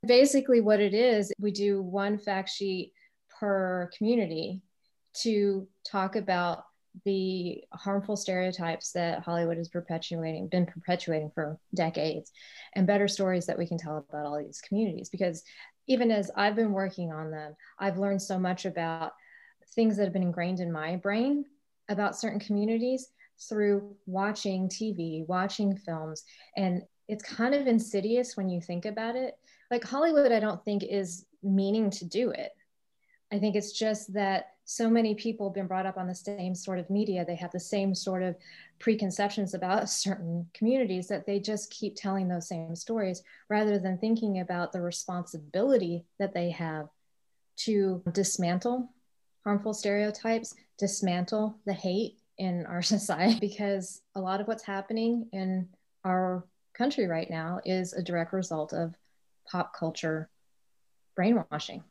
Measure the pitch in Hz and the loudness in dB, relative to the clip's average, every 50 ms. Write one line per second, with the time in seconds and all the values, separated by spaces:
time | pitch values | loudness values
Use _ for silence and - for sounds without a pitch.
0 | - 214 240 247 269 277 277 277 262 - 254 233 214 208 214 202 208 202 190 214 | 4 8 10 10 10 10 8 4 4 6 6 6 8 6 6 6 6 4 4 4
1 | 240 254 233 208 202 202 - - 196 208 202 202 202 202 202 196 190 180 180 202 | 6 6 6 4 2 0 -4 -2 -2 -2 0 2 2 2 2 2 -2 -2 -2 -2
2 | 196 202 208 202 208 - 196 190 190 - - - 202 196 185 185 180 - _ _ | 0 0 0 -2 -2 -2 -2 -2 -2 -4 -6 -4 -2 -2 -2 -4 -6 -8 _ _
3 | _ _ _ _ _ _ - - - 202 196 190 190 185 185 180 175 175 - - | _ _ _ _ _ _ -10 -4 0 2 2 2 2 0 0 -2 -2 -4 -4 -2
4 | 214 214 240 240 202 165 160 160 160 202 185 190 _ _ _ _ _ _ _ _ | 2 4 4 4 2 0 0 -4 -4 -4 -6 -8 _ _ _ _ _ _ _ _
5 | _ _ _ - - 233 220 208 202 202 196 190 190 - _ _ _ - - 196 | _ _ _ -4 0 2 2 4 4 2 2 0 -4 -8 _ _ _ -4 -2 0
6 | 190 190 196 226 - - 185 180 175 175 170 - - - _ _ _ _ _ 190 | 0 0 0 -2 0 0 0 2 2 0 -2 -4 -8 -18 _ _ _ _ _ -6
7 | _ 202 196 196 190 190 190 185 175 175 - - - _ - 180 - 202 196 202 | _ 0 0 0 0 0 -2 -2 -4 -4 -6 -8 -12 _ -18 -8 -4 -2 -2 -2
8 | 196 208 214 196 - - 185 180 185 185 180 185 170 165 160 - - - - 180 | 0 -2 -4 -4 -2 -2 0 0 0 0 0 -2 -2 -2 -2 -4 -6 -6 -2 -2
9 | 175 170 160 - 175 - 170 170 170 165 170 165 170 165 - 175 175 - 165 165 | 0 0 -2 -2 -4 -2 0 0 0 0 0 -2 -4 -6 -6 -8 -6 -4 -6 -6
10 | - - 175 165 160 160 160 156 185 156 180 180 175 170 - 170 - - 175 175 | -4 -4 -6 -4 -4 -4 -4 -4 -4 0 2 2 2 2 -2 -10 -2 -2 -2 -2
11 | - - 165 156 156 151 - - 156 147 160 - _ _ - 180 170 160 165 160 | 0 -2 -2 -2 -2 -4 -4 -4 -4 -4 -6 -10 _ _ -2 0 0 0 0 0
12 | 151 160 151 156 - - _ - - - - - - - - 196 190 180 202 202 | -2 -2 -2 -4 -8 -12 _ -20 -20 -20 -20 -20 -20 -8 2 2 4 6 6 4
13 | 202 196 202 - 196 185 185 180 175 180 - - 170 170 175 160 165 151 151 156 | 4 2 2 0 0 2 2 0 0 -2 -2 -2 -2 -2 -2 -6 -4 -6 -8 -8
14 | 147 _ - 151 147 147 147 151 147 - 143 - - - 196 202 226 202 165 - | -8 _ -8 -6 -6 -4 -4 -4 -6 -6 -12 -16 -8 -2 0 0 0 0 -2 -4
15 | - - - 180 196 180 165 165 - - - - - - _ _ _ - 262 240 | -8 -10 -4 -2 0 0 0 -4 -10 -18 -20 -20 -20 -20 _ _ _ 0 2 4
16 | 247 233 226 208 196 - - - 202 208 214 220 226 214 202 190 196 190 - - | 4 4 4 2 0 -2 0 2 2 2 4 2 2 2 2 0 0 -2 -2 -4
17 | 175 165 156 156 160 156 156 156 151 151 156 _ - - - _ 190 196 180 185 | -6 -6 -4 -6 -6 -6 -6 -8 -8 -10 -12 _ -20 -20 -10 _ -2 -2 0 0
18 | 196 202 196 190 190 - 196 185 185 180 185 180 - 190 160 170 165 165 165 165 | 0 0 0 0 -2 -2 -2 0 0 0 0 -2 -2 -4 -2 -2 -2 -2 -2 -4
19 | 160 - - _ - - - - - - _ _ _ _ - - 226 220 208 196 | -6 -8 -8 _ -20 -20 -20 -20 -20 -20 _ _ _ _ 0 2 4 4 4 4
20 | 202 190 170 190 180 175 170 175 170 180 185 175 180 170 165 156 156 160 175 185 | 2 2 2 0 0 0 0 0 0 -2 0 -2 -2 -2 -2 -2 -2 -2 -4 -2
21 | 175 202 202 220 240 269 285 294 285 - _ _ _ _ _ _ _ - 208 190 | 0 0 2 2 2 2 2 0 -2 -6 _ _ _ _ _ _ _ -4 0 2
22 | 208 202 196 - - 226 - 208 202 - 208 202 208 214 226 233 233 247 262 262 | 2 0 0 -2 -4 -2 -4 -4 -2 0 0 2 2 2 2 2 2 0 0 -2
23 | 262 - _ _ - _ _ _ - - 220 214 208 202 202 202 202 202 202 - | -4 -8 _ _ -20 _ _ _ -12 -6 0 2 4 4 4 2 0 -4 -16 -16
24 | _ - 180 190 196 208 214 214 - 208 190 190 190 185 - - 220 220 202 175 | _ -4 -2 0 0 0 -2 -2 -2 -2 0 0 0 -2 -2 -2 -4 -4 -2 -2
25 | 170 165 160 160 160 156 180 185 185 202 - - 214 196 196 196 - - 165 160 | -4 -4 -4 -4 -4 -2 0 0 0 0 0 0 0 0 0 0 -4 -6 -6 -6
26 | 156 156 156 156 - - - - - - _ - 196 185 180 180 - _ _ _ | -6 -8 -8 -10 -14 -18 -20 -20 -20 -10 _ -2 0 0 0 -2 -4 _ _ _
27 | _ - 214 214 - - - - 226 247 285 285 277 262 233 226 226 - - 202 | _ -8 -8 -8 -8 -12 -4 -2 0 2 2 2 4 4 4 4 2 2 -2 -2
28 | 190 214 233 247 247 240 - - 190 185 180 175 170 - 175 175 175 214 208 220 | 0 2 2 2 2 0 -4 -4 -2 -2 -2 -2 -4 -4 -6 -4 -4 -4 -4 -4
29 | 220 226 233 254 262 247 - _ _ _ - _ _ _ 247 240 233 - 247 277 | -4 -2 -2 -2 -4 -4 -6 _ _ _ -20 _ _ _ -2 -2 -2 -2 0 2
30 | 311 339 320 294 285 254 233 220 214 214 185 180 - 214 208 202 190 - - 202 | 4 6 6 6 8 8 6 6 4 2 -2 -2 -2 -2 -2 -2 -2 0 -2 -2
31 | 196 175 175 180 - _ _ _ - 196 190 196 196 196 202 226 220 202 196 - | -2 -2 -6 -12 -16 _ _ _ 0 2 4 4 4 4 2 2 2 2 0 -2
32 | 185 170 - 202 254 220 - - 127 - - _ _ _ _ _ _ _ _ _ | -8 -4 -2 0 0 0 -2 -4 -8 -8 -10 _ _ _ _ _ _ _ _ _
33 | _ _ _ _ _ _ 214 202 190 214 190 214 202 208 - - 220 220 214 214 | _ _ _ _ _ _ -2 0 0 2 2 0 -2 -4 -4 -2 0 0 0 -2
34 | 214 - 190 208 202 196 196 180 - - - _ _ - - - 233 226 226 233 | -6 -6 -2 0 0 2 0 0 -2 -6 -18 _ _ -12 -4 0 2 4 6 6
35 | 226 220 214 214 - 226 220 220 208 196 180 196 190 180 190 185 185 190 185 190 | 6 4 0 0 -2 -4 -4 -2 -4 -4 -4 -4 -4 -2 -2 -2 -2 -2 -4 -4
36 | 185 185 180 180 - - 202 202 180 185 185 180 - 196 190 180 175 180 196 208 | -4 -6 -6 -6 -8 -8 -8 -6 -4 -4 -4 -4 -4 -4 -4 -4 -2 -2 0 0
37 | 214 202 196 180 170 170 175 165 175 175 - 185 175 - - 202 196 196 190 185 | 2 0 0 -2 -2 -2 -4 -6 -6 -6 -6 -8 -6 -2 -2 0 2 2 0 0
38 | - 196 185 185 185 185 175 - - - - - - - _ _ - 233 220 220 | -2 -2 -2 0 0 -2 -2 -6 -10 -20 -20 -20 -20 -20 _ _ 2 2 2 2
39 | 208 190 185 - 202 202 - - 202 185 - 180 180 180 190 214 - 202 - - | 2 -2 0 0 -2 0 0 -2 -4 -2 -2 -4 0 2 2 2 2 0 -2 -2
40 | - 196 190 - 180 165 170 170 170 170 _ - 214 220 254 269 254 196 185 185 | 0 -2 -2 -2 -4 -4 -4 -4 -4 -6 _ 0 2 4 4 4 2 2 0 -2
41 | 180 - 208 - - - 202 202 202 208 214 208 - - - - - 202 - - | -2 -4 -4 -4 -2 -2 -2 -2 0 -2 -4 -4 -6 -8 -10 -6 -6 -6 -6 -4
42 | - 196 190 196 190 180 180 175 170 - 185 165 165 165 165 170 - - 226 226 | -4 -2 0 0 0 0 -2 -2 -4 -6 -6 -6 -6 -6 -8 -10 -6 -4 -2 0
43 | 208 185 180 180 - - - - - _ 208 208 214 214 208 196 180 190 190 180 | 0 -2 -2 -4 -10 -18 -20 -20 -6 _ 2 2 4 4 2 2 2 0 -2 0
44 | - 220 226 226 226 208 196 185 180 175 180 175 175 - - 185 175 175 175 - | 2 2 2 2 2 0 0 0 -2 -2 -2 -2 -2 -2 -2 -4 -4 -4 -4 -6
45 | - - 185 180 175 - - 165 147 147 - 185 214 269 269 233 190 170 170 170 | -8 -6 -6 -6 -6 -8 -10 -14 -14 -4 0 0 4 6 6 4 4 2 -2 -4
46 | 170 _ _ _ 202 196 196 175 175 175 170 160 170 160 156 156 151 151 _ _ | -6 _ _ _ -4 -2 0 -2 -2 -2 -2 -2 -4 -4 -4 -6 -8 -10 _ _
47 | _ _ _ _ _ _ _ _ _ _ _ - - - 220 202 196 190 185 175 | _ _ _ _ _ _ _ _ _ _ _ -8 -2 2 2 4 4 2 0 0
48 | - 180 165 202 196 - - - 180 170 175 185 - 240 240 254 247 - - _ | -2 -2 0 2 0 0 0 0 2 2 2 2 0 0 -2 -2 -4 -6 -10 _
49 | _ _ _ _ _ _ _ _ _ 208 202 202 208 220 214 208 - 208 202 208 | _ _ _ _ _ _ _ _ _ 0 0 0 0 -2 -4 -2 0 0 2 2
50 | 208 214 208 - - 226 226 226 226 - - - _ _ _ - 202 196 196 - | 2 0 -2 -2 0 0 0 0 -2 -6 -14 -18 _ _ _ -2 -2 -2 0 0
51 | - 185 175 180 180 - - 214 214 220 214 - _ 202 190 - - 190 180 196 | 0 0 2 0 0 0 0 0 0 0 -2 -6 _ -4 -4 -2 -2 0 0 0
52 | 233 - - _ _ _ _ - 190 185 175 175 165 - 175 175 175 - 208 196 | 0 -2 -4 _ _ _ _ -4 -2 -2 0 -2 -4 -4 -4 -2 0 2 2 2
53 | 202 - 180 151 175 214 226 226 208 202 202 - 208 202 196 196 185 - - - | 2 0 0 4 4 4 4 4 2 -2 -2 -2 -2 0 0 -2 -4 -8 -12 -16
54 | _ _ _ 196 190 185 190 202 208 214 226 220 - - 196 196 196 - 220 226 | _ _ _ -6 -4 -2 -2 -2 -2 -2 -4 -4 -4 -6 -6 -6 -4 -4 -2 0
55 | 226 226 240 240 226 226 - 190 190 190 185 185 180 180 - _ _ _ _ _ | 0 2 0 0 -2 -4 -6 -4 -2 -2 0 -2 -2 -6 -10 _ _ _ _ _
56 | _ 190 185 185 185 185 185 180 175 _ _ _ _ _ _ - 233 285 285 - | _ 0 2 2 2 2 0 -2 -6 _ _ _ _ _ _ 0 0 0 2 2
57 | 214 180 165 160 165 - 170 160 160 165 180 - - - 185 185 180 175 - - | 0 0 0 -2 -2 -4 -4 -4 -4 -4 -6 -6 -2 -2 0 0 0 -2 -4 -6
58 | 175 170 175 170 165 170 - 190 185 - 165 156 151 151 - - 170 165 170 _ | -4 -2 0 -2 -2 0 -2 -2 -2 -2 -2 -4 -4 -2 -2 -2 -2 -4 -4 _
59 | _ _ _ _ _ _ _ _ _ - - 180 170 - - - 170 165 160 - | _ _ _ _ _ _ _ _ _ -6 -4 -4 -4 -4 -4 -4 -4 -4 -4 -2
60 | - 160 160 160 156 - _ _ _ _ _ _ _ _ _ _ _ _ _ _ | -2 -2 -2 -2 -4 -8 _ _ _ _ _ _ _ _ _ _ _ _ _ _
61 | _ _ _ - 180 208 240 220 - - 151 151 - - - - - _ | _ _ _ 0 2 4 4 2 2 -2 -6 -6 -6 -6 -10 -12 -14 _